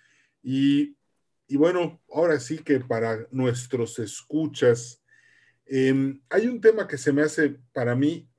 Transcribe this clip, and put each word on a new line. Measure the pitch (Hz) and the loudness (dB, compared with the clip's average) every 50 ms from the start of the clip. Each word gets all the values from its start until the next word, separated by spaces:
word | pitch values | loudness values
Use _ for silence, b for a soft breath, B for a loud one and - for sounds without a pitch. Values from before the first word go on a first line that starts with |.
| _ _ _ _ _ _ _ _ | _ _ _ _ _ _ _ _
Y, | - 131 131 135 139 139 143 143 147 147 - _ _ _ _ _ _ _ _ _ _ | -8 -4 -2 2 2 4 4 2 0 -2 -6 _ _ _ _ _ _ _ _ _ _
y | _ 139 | _ 0
bueno, | 139 156 175 180 180 170 - - - _ _ | 2 2 2 2 0 -2 -4 -6 -12 _ _
ahora | - 151 170 170 151 131 | -2 0 2 2 2 0
sí | - - 160 156 | -2 -6 -10 -8
que | - - 143 123 | -2 0 0 0
para | 120 - 117 113 113 113 113 110 - - | 0 -2 -2 -2 -2 -2 -4 -6 -8 -8
nuestros | 135 131 127 123 117 - - - 131 117 117 113 - - | -4 -2 0 0 -2 -2 -6 -6 -4 -4 -4 -4 -6 -8
escuchas, | 110 104 - - - - 147 156 160 147 151 - - 120 117 120 - - - _ _ _ _ _ _ _ _ _ _ _ _ _ _ | -10 -10 -10 -14 -12 -6 -4 -4 -4 -4 -2 2 4 4 4 4 -2 -10 -20 _ _ _ _ _ _ _ _ _ _ _ _ _ _
em, | - 135 131 131 131 135 135 135 139 135 - _ _ | -4 -2 0 2 2 2 2 0 -2 -4 -8 _ _
hay | - 196 226 | 0 0 0
un | 247 247 202 | 0 -2 4
tema | 214 220 220 214 185 | 4 4 4 4 -2
que | - 151 | -6 -8
se | 135 - 147 | -2 0 0
me | 139 143 | 2 2
hace | 151 151 - 165 151 139 - - - _ _ | 0 0 0 0 0 0 -2 -6 -16 _ _
para | 139 120 120 120 | -4 -2 -2 0
mí | 131 143 151 170 165 - _ _ | 0 0 0 -2 -4 -10 _ _